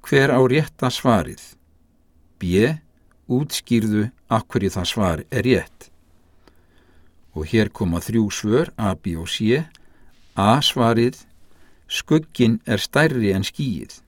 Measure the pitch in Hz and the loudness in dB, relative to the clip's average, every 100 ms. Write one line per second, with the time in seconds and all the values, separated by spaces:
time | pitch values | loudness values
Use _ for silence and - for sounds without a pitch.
0 | - 143 139 131 127 139 151 - 127 - | 0 2 4 4 4 2 -2 -4 -4 -2
1 | 131 110 78 - - - _ _ _ _ | 2 2 0 -10 -20 -20 _ _ _ _
2 | _ _ _ _ 90 92 120 156 _ _ | _ _ _ _ 0 2 2 0 _ _
3 | _ _ - 123 151 - - 117 110 107 | _ _ -4 -2 -2 -8 0 0 2 0
4 | 104 _ _ 113 - 117 98 - 87 - | -2 _ _ -4 -2 -2 -2 -2 -4 0
5 | 95 80 - - 113 104 - _ - _ | 0 -2 -4 -2 0 0 -2 _ -20 _
6 | _ _ _ _ _ _ _ _ _ - | _ _ _ _ _ _ _ _ _ -20
7 | - _ _ 78 78 113 101 - 92 85 | -20 _ _ -10 -2 0 0 -2 -2 -2
8 | - 113 107 - 104 120 175 - 107 90 | -2 -2 -2 -2 0 0 0 -4 -4 -4
9 | 101 82 82 - 110 131 160 - - _ | -6 -8 -6 -2 0 0 -2 -14 -20 _
10 | - _ - - 101 127 143 139 117 113 | -20 _ -12 -2 2 2 2 2 2 2
11 | 117 - - - - - - _ _ - | 0 -2 -20 -20 -20 -20 -20 _ _ -10
12 | - 156 156 - 117 113 - 104 - 139 | 0 0 0 0 2 2 -2 -4 -2 0
13 | 160 131 104 95 98 - 139 87 - - | 2 2 0 0 -2 -6 -6 -6 -10 -20